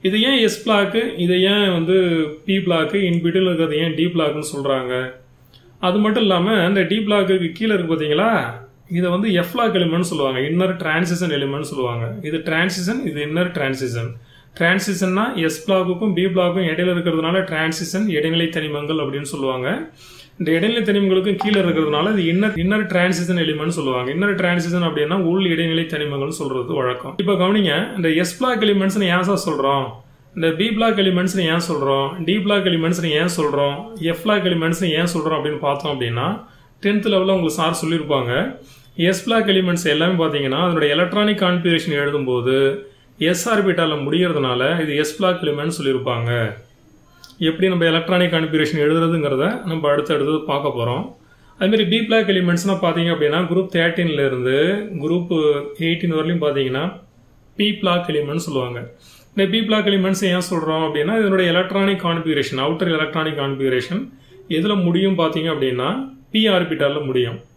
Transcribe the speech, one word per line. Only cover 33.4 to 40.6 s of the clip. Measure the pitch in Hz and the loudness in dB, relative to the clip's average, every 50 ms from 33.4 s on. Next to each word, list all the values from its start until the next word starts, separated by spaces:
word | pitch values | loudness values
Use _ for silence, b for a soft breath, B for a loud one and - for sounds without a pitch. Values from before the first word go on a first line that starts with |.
| 156 147 139 139 143 139 143 151 208 - - 220 | 0 0 2 2 0 0 -2 -4 -10 -12 -12 -4
எஃப் | 160 165 165 - - | -2 -2 -2 -2 0
block | 214 208 202 175 | 0 0 2 2
எலிமெண்ட்ஸ்னு | 185 175 165 160 165 170 170 190 175 | 0 0 2 0 0 0 0 0 0
ஏன் | 156 156 175 175 - | 0 0 0 0 0
சொல்றோம் | 170 151 156 160 | -2 -2 0 -2
அப்படின்னு | 151 139 151 147 139 | 0 -2 -2 -4 -2
பார்த்தோம் | - 143 143 143 - 156 143 131 | -2 -2 -2 -2 -2 -4 -4 -2
அப்படின்னா, | 123 117 117 120 127 165 208 220 B B B B B B B _ - | -4 -2 -2 -2 -2 -2 -4 -6 B B B B B B B _ -2
டென்த் | 202 208 214 202 | 0 0 0 0
லெவல்ல | 233 202 190 185 190 196 | 2 2 2 2 2 2
உங்களுக்கு | 185 170 156 | 2 2 0
சார் | 151 - 165 160 170 165 - | 0 0 0 0 0 -2 -2
சொல்லியிருப்பாங்க, | 160 165 165 151 143 147 135 123 117 123 139 190 269 - - B B B B B B B | -2 -2 -2 0 0 0 0 0 0 0 -2 -2 -2 -6 -12 B B B B B B B
எஸ் | - 165 175 190 180 - | -2 0 0 0 0 -2
block | - 233 226 214 | 0 0 2 2
elements | 208 190 185 185 180 175 170 - | 2 2 2 2 0 0 0 0
எல்லாமே | 165 147 151 165 175 190 175 165 | 0 2 2 2 2 2 2 0
பார்த்தீங்கன்னா, | 156 147 147 139 135 131 147 | 0 0 -2 -2 -2 0 0